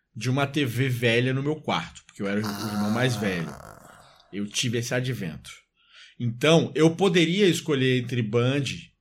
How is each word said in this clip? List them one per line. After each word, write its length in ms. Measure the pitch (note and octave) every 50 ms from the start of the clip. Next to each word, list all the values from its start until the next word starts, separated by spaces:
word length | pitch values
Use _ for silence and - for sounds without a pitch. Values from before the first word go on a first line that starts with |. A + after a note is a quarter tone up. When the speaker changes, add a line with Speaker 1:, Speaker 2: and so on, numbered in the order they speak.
| _ _ _
Speaker 1:
de 140 | B2+ G#2+ B2+
uma 180 | B2+ C#3+ C#3 C#3
T 180 | - D3+ C#3+
V 240 | A#2+ G#2+ A#2 C3+ C3+
velha 440 | B2+ A#2 B2 A#2 A2+ A#2+ B2+ C3 C3
no 100 | C3+ C#3
meu 120 | C#3+ D#3
quarto, 460 | D3+ - - G2 E2 - - - - _
porque 160 | - _ -
eu 60 | G#2 G2
era 140 | G2+ G#2
o 40 | A2
Speaker 2:
Ah. 260 | G#2+ G#2 G2+ G#2+ G#2+ G#2
Speaker 1:
irmão 160 | G#2 G#2 G#2
mais 240 | A2 A#2 B2 C3 A#2+
velho. 380 | G#2 A2 G2+ F#2 F2 E2 D2+ C#2 - - G#1 G#1 - - - - - - - - _ _ _ -
Eu 120 | G2 G2+ G2+
tive 320 | - - - B2 A2+ A#2+
esse 140 | A#2 - B2+
advento. 580 | B2+ B2+ C3 B2 G2+ G2 E2+ D2 C2+ - - - - _ _ _ _ _ _ _ - - - _ _
Então, 520 | A#2+ A#2+ G#2+ - - D3 E3 D#3+ C3 - -
eu 140 | C3+ D#3 E3
poderia 560 | E3 E3 F#3 G3+ E3 F3+ D#3+ D#3 F3 G3+ G#3+ F#3
escolher 540 | D3 - - D#3 D3+ C#3+ C3 C3 B2+ B2+
entre 200 | A#2+ A#2+ C3 B2
Band 420 | A#2+ G#2 A2 A#2+ A#2+ B2+ C3+ C#3+ C#3 - - - - - _ _